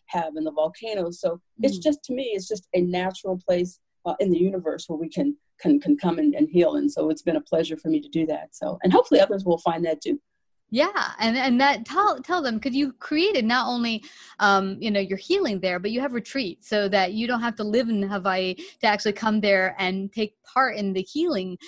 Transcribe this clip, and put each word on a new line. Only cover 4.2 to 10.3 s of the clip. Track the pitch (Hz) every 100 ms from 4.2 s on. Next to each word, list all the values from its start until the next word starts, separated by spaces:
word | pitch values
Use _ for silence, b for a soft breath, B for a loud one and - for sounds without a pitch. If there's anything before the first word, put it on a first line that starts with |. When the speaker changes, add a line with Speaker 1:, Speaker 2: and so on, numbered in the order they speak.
| 196
Speaker 1:
the | 170
universe | 190 185 160 160 -
where | 156
we | 311
can, | 175 285 294 _ _
can, | 165 143
can | - 147
come | 175 170
and, | 147 -
and | 156
heal. | 175 160 147
And | 143
so | - 156
it's | 156
been | 170 156
a |
pleasure | - 165 156 156
for | 175
me | 151
to | 143
do | 165 156
that. | 151 - -
So, | - 180
and | 185
hopefully | 453 - 302
others | 196 196 185
will | 165
find | 175 165 165
that | 156
too. | - 294 _